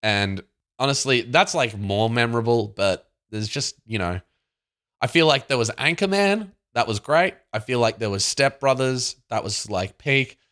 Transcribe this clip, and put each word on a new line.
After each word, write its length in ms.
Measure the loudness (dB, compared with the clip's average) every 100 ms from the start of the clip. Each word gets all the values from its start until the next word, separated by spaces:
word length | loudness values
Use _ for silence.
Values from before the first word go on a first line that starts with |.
and 400 | 0 0 0 -4 -10 _ _ _
honestly, 440 | -2 -2 0 0
that's, 320 | 2 2 2
like, 220 | 0 -2 -4
more 340 | -2 0 2
memorable, 580 | 2 0 0 2 2 0
but 420 | 0 0 0 _ _ _
there's 180 | -6 -6
just, 260 | -6 -8 -10 _
you 120 | -4
know, 220 | -2 -4 -8 _ _ _ _ _ _ _
I 60 | 0
feel 200 | 4 4
like 220 | 4 2
there 100 | -2
was 120 | 0
Anchorman. 840 | 0 -2 0 0 2 2 0 -4 _ _
That 120 | -4 -2
was 140 | -2
great. 340 | 0 2 2 -2 _
I 60 | -8
feel 220 | -2 0
like 180 | 0 0
there 120 | -4
was 140 | -2
Step 360 | -2 2 0 2
Brothers. 560 | 0 2 0 -2 -4 -8 _
That 120 | -6
was, 280 | -4 -6 -4
like, 280 | -4 -4 -8
peak. 400 | -2 0 0 -6 _